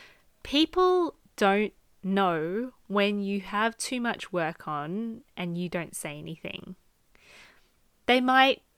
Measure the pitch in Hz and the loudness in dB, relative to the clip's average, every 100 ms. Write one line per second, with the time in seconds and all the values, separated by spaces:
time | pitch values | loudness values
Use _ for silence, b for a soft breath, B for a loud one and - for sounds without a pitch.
0 | B B B _ - 277 311 359 370 370 | B B B _ -2 2 2 4 4 4
1 | 311 - _ - 202 202 208 - _ _ | 0 -6 _ 0 2 2 0 -6 _ _
2 | 185 196 190 165 160 202 254 - - 202 | -2 2 2 2 -2 -4 -6 -10 -4 0
3 | 202 208 196 202 190 208 226 220 - 254 | 2 0 -2 -4 -4 -2 -2 -2 -6 -4
4 | 233 - - 175 160 - - 151 147 196 | -4 -4 -4 -2 -2 -4 -8 -6 -4 -6
5 | 226 226 - - 175 170 180 175 160 - | -6 -10 -14 -8 -6 -4 -4 -6 -8 -10
6 | 156 147 160 165 - - - 185 _ _ | -10 -10 -12 -12 -12 -12 -14 -18 _ _
7 | _ _ B B B B B B _ _ | _ _ B B B B B B _ _
8 | - 254 254 262 269 - _ | 2 2 4 6 6 2 _